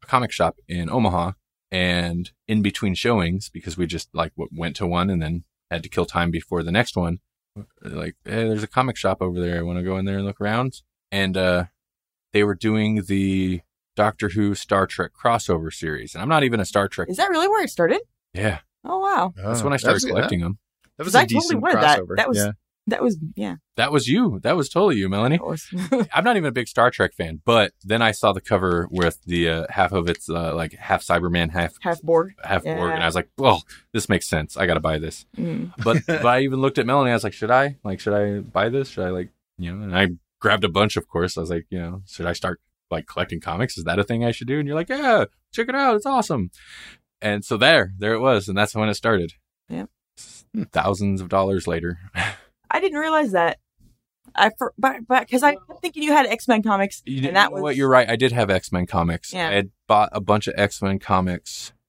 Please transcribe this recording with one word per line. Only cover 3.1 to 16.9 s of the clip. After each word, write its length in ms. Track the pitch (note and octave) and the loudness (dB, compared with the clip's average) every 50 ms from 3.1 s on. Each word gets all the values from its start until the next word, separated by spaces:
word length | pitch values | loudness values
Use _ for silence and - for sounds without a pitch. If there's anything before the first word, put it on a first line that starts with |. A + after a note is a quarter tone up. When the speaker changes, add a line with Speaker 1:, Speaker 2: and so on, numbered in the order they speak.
| A#2+ G#2 F2 E2 F2+ F#2+ - - | 2 2 0 0 -2 -4 -6 -10
Speaker 1:
because 260 | - F2 - F#2 D#2+ | -14 -14 -12 -8 -6
we 100 | F2+ F2+ | -4 -4
just, 220 | E2 E2+ D#2 - - - | -4 -4 -6 -10 -6 -4
like, 180 | E2+ E2 E2 - | -4 -4 -4 -6
w-, 120 | D#2+ D#2 - D2 D#2+ | -10 -10 -10 -8 -6
went 160 | E2+ E2+ D2 | -6 -6 -6
to 100 | - G2+ | -4 -4
one 240 | E2+ F2 F2 F2+ G2+ | -2 0 0 0 0
and 100 | F#2+ E2+ | 0 0
then 240 | D#2 D#2 E2+ F2 - _ _ _ _ - | -2 -2 -4 -6 -8 _ _ _ _ -8
had 120 | E2+ E2 | -8 -8
to 60 | E2 F#2+ | -8 -6
kill 160 | - F#2 F2 | -4 -2 -2
time 240 | - - F2 E2+ E2+ | -2 0 -2 0 0
before 320 | E2 D#2+ - - F#2 F2 | -2 -4 -6 -6 -6 -4
the 100 | E2 E2+ | -4 -2
next 240 | F2 A2 B2 - - | -2 -2 -2 -2 -2
one, 220 | F#2 F2 E2+ F2 F#2 _ _ _ _ _ _ - G#2 G#2 - _ _ | -2 -2 -2 -4 -6 _ _ _ _ _ _ -20 -20 -20 -20 _ _
like, 340 | - - - D#2 D#2+ F2 - _ - | -16 -12 -10 -10 -10 -10 -12 _ -12
"Hey, 240 | - - A2+ A2+ A2 | -8 -4 -2 -2 -2
there's 140 | A2 G#2 | -2 -2
a 40 | G#2+ - | -4 -4
comic 280 | - B2+ C3 C3 A2 | -2 -2 -2 -2 -2
shop 220 | - - F#2+ F#2+ - | -2 -2 -2 -2 -2
over 180 | F#2 F#2 F2 F2 | -2 -4 -2 -2
there. 200 | F2 F2 F2 E2+ | -2 -2 -2 -4
I 40 | |
wanna 200 | E2+ F2 F2 F2+ | -4 -4 -4 -4
go 160 | F2+ F#2 F#2+ F#2+ | -4 -4 -4 -4
in 80 | F#2+ | -2
there 100 | G2 G2 | -4 -4
and 80 | G2 G2 | -4 -4
look 160 | G2+ G2 - | -6 -6 -4
around." 400 | G#2 G#2 A2 A#2+ C3 C3 - - - _ _ _ _ _ | -4 -2 -2 -2 -2 -4 -6 -10 -18 _ _ _ _ _
And, 240 | G2 G2 G2 F#2+ F#2 | -2 -2 0 0 0
uh, 280 | F#2 F#2 F#2 F2+ F2+ F2+ - _ _ _ _ _ _ _ _ _ _ _ _ | 2 2 2 2 2 0 -4 _ _ _ _ _ _ _ _ _ _ _ _
they 100 | - G#2 | 0 2
were 120 | G#2 G#2 G2 | 2 2 0
doing 480 | F2 - G#2+ G#2+ A2 G#2+ G#2+ G#2+ G#2+ F#2 | 0 0 0 2 2 2 0 0 -2 -2
the 540 | F#2 G2 G2 G2 F#2+ F#2+ F#2+ F#2 F#2 F#2 F2 - _ _ _ _ _ _ | 0 0 0 2 2 2 0 0 0 -2 -4 -8 _ _ _ _ _ _
Doctor 340 | - G#2+ G#2+ - - G#2+ G2 | 0 0 0 0 -2 -4 -4
Who 240 | F2+ G#2+ G#2 G2+ G2+ | -2 0 0 0 -2
Star 320 | - - - G2+ G2 F#2+ | -4 -2 0 2 2 2
Trek 240 | - - - F2+ - | 0 -2 -4 -6 -8
crossover 580 | _ - - A#2+ A#2 A2+ - - F2+ D#2+ D#2+ D#2+ | _ -2 0 0 0 0 0 0 -2 -2 -2 -6
series. 420 | - - E2 D#2+ D2+ - - - - | -10 -8 -8 -6 -6 -8 -10 -12 -10
And 80 | E2 | -6
I'm 60 | G2 C#3 | -2 0
not 120 | D#3+ D3+ | 2 2
even 160 | C#3 B2+ A#2 G#2+ | 2 2 2 0
a 40 | F#2+ | -2
Star 240 | - - G#2 G2 | 0 0 0 0
Trek 200 | G2 | 0